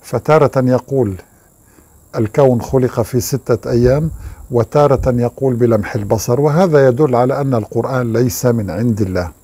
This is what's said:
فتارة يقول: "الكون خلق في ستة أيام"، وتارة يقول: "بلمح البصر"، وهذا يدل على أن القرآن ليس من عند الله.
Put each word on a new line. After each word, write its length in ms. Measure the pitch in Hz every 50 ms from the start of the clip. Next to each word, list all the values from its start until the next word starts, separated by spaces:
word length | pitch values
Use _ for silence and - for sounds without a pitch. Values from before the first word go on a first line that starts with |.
فتارة 500 | _ - - 120 - - 151 156 147 127 -
يقول: 580 | 135 127 127 127 120 - - 139 135 123 104 95 90 - _ _ _ _ _ _ _ _ _ _ _ _ _ _ _ _ _ -
"الكون 460 | 123 113 104 - 151 143 131 123 117
خلق 400 | 101 - - 135 127 120 - 127
في 180 | 110 - - 123
ستة 520 | - - - 123 - - 123 107 - -
أيام"، 400 | 131 120 120 123 131 147 160 160 - - - - - - - -
وتارة 600 | 123 120 110 - - 147 147 139 135 120 - 135 120 120
يقول: 320 | 120 120 - - 135 135 123
"بلمح 400 | 113 120 113 113 104 98 - -
البصر"، 460 | 110 101 101 117 110 - - 120 131
وهذا 460 | 143 151 143 170 190 180 151 143 135
يدل 280 | 131 120 123 156 139 123
على 260 | 117 123 127 135 139
أن 120 | 143 135 131
القرآن 600 | 113 104 - - 117 117 120 135 127 123 117 110
ليس 320 | 113 127 123 - - -
من 240 | 123 117 117 104 92
عند 320 | 80 95 117 123 113 101
الله. 300 | 107 95 92 90 85 78 - _